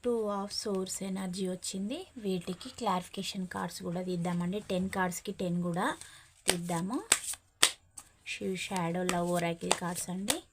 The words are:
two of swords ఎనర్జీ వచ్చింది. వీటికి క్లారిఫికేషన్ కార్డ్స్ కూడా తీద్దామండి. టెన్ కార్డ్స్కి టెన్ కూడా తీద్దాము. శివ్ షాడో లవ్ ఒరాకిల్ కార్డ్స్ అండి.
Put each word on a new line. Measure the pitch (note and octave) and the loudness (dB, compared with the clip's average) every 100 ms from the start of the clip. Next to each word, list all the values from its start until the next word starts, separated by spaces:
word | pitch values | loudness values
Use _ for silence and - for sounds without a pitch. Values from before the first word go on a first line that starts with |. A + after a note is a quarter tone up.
two | A#3+ A#3 G#3 G3+ | 2 2 2 0
of | G3+ - | -2 -4
swords | A3 F#3+ F#3+ - F#3+ | 0 0 0 -4 -2
ఎనర్జీ | F#3+ F#3+ F3+ F#3 | -2 -2 -2 -2
వచ్చింది. | F3+ - F#3+ G3+ D4 F#4+ B3+ G3+ | -2 -4 -4 -4 -4 -8 -6 0
వీటికి | F#3 F3 F3 C4 - | 0 -2 -6 -8 -2
క్లారిఫికేషన్ | A3 F3+ F3 - F#3 G3+ F#3 G3 | 0 2 0 -6 -6 -4 -4 -2
కార్డ్స్ | F3+ - F#3 | -4 -4 -4
కూడా | F3 F#3 | -2 0
తీద్దామండి. | F3+ F3 F3 F3 G3+ G#3 | 0 2 2 2 0 -2
టెన్ | F#3 F#3 G3 | 0 0 2
కార్డ్స్కి | F#3 F3 - G3 | 2 0 -6 -2
టెన్ | F3+ F3 F3 | 0 2 2
కూడా | E3+ A#3 F4 - - - - - | 2 2 0 -10 -18 -20 -4 0
తీద్దాము. | F3+ F3 E3+ F#3 C4 A4 - - - _ _ - - - - - - - | 0 0 0 0 -2 2 2 2 -8 _ _ 4 4 -14 -20 -20 -16 -10
శివ్ | - G3+ F#3 - | -4 -2 -2 0
షాడో | F#3+ E3+ F3 F3+ | 0 2 2 2
లవ్ | F3 F3 F3 | 2 2 2
ఒరాకిల్ | E3+ E3+ F3+ - | 2 0 0 0
కార్డ్స్ | F3 F3 - F3+ | 0 -2 -2 -4
అండి. | G3+ D#4 - | 2 2 0